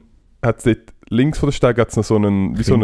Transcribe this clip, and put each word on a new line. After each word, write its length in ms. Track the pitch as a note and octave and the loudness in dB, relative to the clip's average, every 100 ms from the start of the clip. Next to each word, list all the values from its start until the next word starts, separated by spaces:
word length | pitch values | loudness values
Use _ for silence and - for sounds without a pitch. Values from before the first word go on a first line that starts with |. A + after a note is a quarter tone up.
| - _ _ _ | -8 _ _ _
hat's 220 | B2 - | -4 -2
dort 300 | A#2+ A2 - - - | -2 -2 -4 -20 -4
links 300 | A2 C#3 D3+ | -2 0 0
von 80 | C#3+ | -2
der 40 | |
Stege 280 | - B2+ A#2 | 0 0 0
hat's 160 | A2 - | -2 -2
noch 80 | - | 0
so 100 | G#2+ | 0
einen, 420 | G#2 G2 F#2+ - | 0 0 -2 -4
wie 60 | |
so 120 | - | 0
einen 80 | B2+ | 2